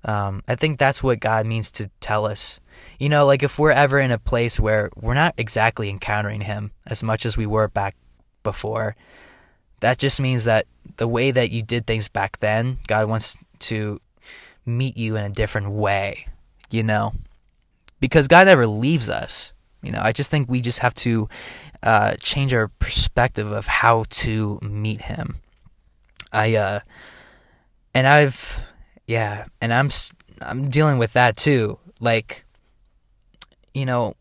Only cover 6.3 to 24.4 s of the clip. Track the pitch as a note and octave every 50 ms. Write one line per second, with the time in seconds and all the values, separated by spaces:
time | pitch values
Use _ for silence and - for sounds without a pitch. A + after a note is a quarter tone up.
6.3 | G#2+ G#2+ G2+ G#2 G#2 G#2 G#2+ G#2+ - _ _ - A#2 - - A2 A2 A2 - A#2
7.3 | - A2+ A2 G#2 G#2+ A2 G#2+ G#2 - G#2 G2 G2 - _ _ - _ _ _ _
8.3 | _ _ _ G#2+ G#2 - - G#2+ A2 A2+ A2 G#2+ G#2+ _ - _ - - - -
9.3 | - _ _ _ _ _ _ _ _ _ - A#2 B2+ - - C3+ - - C#3 B2+
10.3 | C3 B2 A2 A#2 A2 A2 - _ _ _ _ - - - A2+ A#2 A#2 A#2 B2 C#3
11.3 | B2+ B2+ B2 G#2 - A#2 A2 - A#2+ A#2+ A2+ - A2+ A2+ G#2 - _ G2+ G2 G2
12.3 | - - - G#2+ G#2+ A2+ A#2 B2 C3 - - - G#2+ G#2+ A2 G#2+ A2 A2 G#2+ -
13.3 | - - _ _ _ _ - - A#2 G#2+ G#2+ G#2 G#2 - _ _ _ _ _ -
14.3 | - - - - _ _ _ - A#2 A#2+ C3 C3 - - A2+ A2 A2 G#2+ G#2 G2+
15.3 | G2+ - A2 G#2 - A2 G2+ G2+ G2+ G#2+ G#2+ G2 G2+ G2 G2 G2+ - - - -
16.3 | - - - _ _ _ - - - A2+ A2 A2 G#2+ G#2 A2 G#2+ - - - -
17.3 | _ _ _ _ _ _ _ _ _ _ _ - _ _ - B2+ - D#3+ C#3+ C3+
18.3 | E3 E3+ F#3+ G3 F#3 C#3 A#2+ A2 G#2+ G#2+ A#2 C#3 E3 D3+ A2+ - - A1 - -
19.3 | - - - - - _ _ _ _ _ - - G#2+ G#2+ - A2 A#2 - C#3+ -
20.3 | - D3+ C3+ A#2+ B2+ B2+ A#2+ A#2+ A#2+ - - B2 - - - B2 A2+ A2+ G#2+ -
21.3 | - - - - - - - - - - - A2+ A2+ G#2 G#2+ G#2+ - - - -
22.3 | - C#3+ C#3 C3+ B2+ A#2 A2 G#2+ - _ - - - - - - - - A#2+ B2+
23.3 | - - G#2+ G#2 G#2 G#2 G#2 - - - - A#2 A#2 A2+ A2 - - - - A2+
24.3 | A2 A2